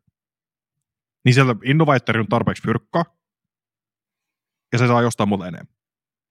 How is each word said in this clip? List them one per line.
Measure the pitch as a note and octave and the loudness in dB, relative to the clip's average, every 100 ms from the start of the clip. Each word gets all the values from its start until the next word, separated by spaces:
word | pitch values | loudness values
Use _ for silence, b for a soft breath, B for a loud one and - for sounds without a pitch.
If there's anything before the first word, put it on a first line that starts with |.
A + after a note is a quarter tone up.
| _ _ _ _ _ _ _ _ _ _ _ _ B2+ | _ _ _ _ _ _ _ _ _ _ _ _ 2
niin | |
sieltä | B2+ C3 G#2+ | 4 2 0
Innovaattori | B2 D3+ D3+ C3+ - A2 | 0 0 2 0 0 -4
on | G#2 | -2
tarpeeksi | A#2 G#2 F#2 | -2 -2 -6
fyrkkaa, | A#2 A#2 _ E3+ E3+ _ _ _ _ _ _ _ _ _ _ _ _ _ _ _ _ | -4 -6 _ -6 -6 _ _ _ _ _ _ _ _ _ _ _ _ _ _ _ _
ja | A#2 | 0
se | B2 | 2
saa | A#2+ | 2
jostain | A#2+ - G#2 | 0 0 -2
muuta | G2 F2 | -2 -6
enemmän. | E2 - _ _ _ _ _ _ | -14 -18 _ _ _ _ _ _